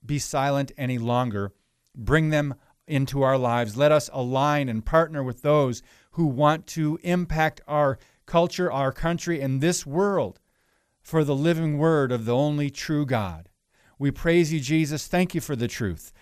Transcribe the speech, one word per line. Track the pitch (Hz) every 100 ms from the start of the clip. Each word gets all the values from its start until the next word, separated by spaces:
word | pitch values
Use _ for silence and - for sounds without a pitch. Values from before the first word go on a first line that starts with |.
be | - 147
silent | - 143 139 139 135 -
any | 131 123
longer, | 117 123 123 101 98 - _ _ _
bring | 131 110 156 156
them | 151 147 - _ _ -
into | 139 131 139
our | 131 135
lives. | 120 120 113 113
Let | 147
us | 151 -
align | 143 123 131 147 147 131
and | 110
partner | - 160 160 151
with | 127 113
those | 147 151 131 113 - _ _
who | - 156
want | 123 151 156 -
to | 160 151 165
impact | 175 180 170 160 156 - -
our | 147 143 - _ _ -
culture, | 170 175 - 180
our | 135 131
country, | - 165 170 170 160
and | 135 131
this | 165 175 143
world | 160 202 185 107 - _ _ _ _ _ _
for | - 160
the | 147 139
living | 160 165 160 147
word | 160 156 131
of | 123 113
the | 123
only | 147 147 143
true | - - 147 135
God. | 120 95 82 87 _ _ _ _ -
We | 139
praise | - 165 175 156
you, | 160
Jesus. | 127 160 147 151 -
Thank | 175 180 170
you |
for | - 127
the | 120
truth. | - 104 80 - -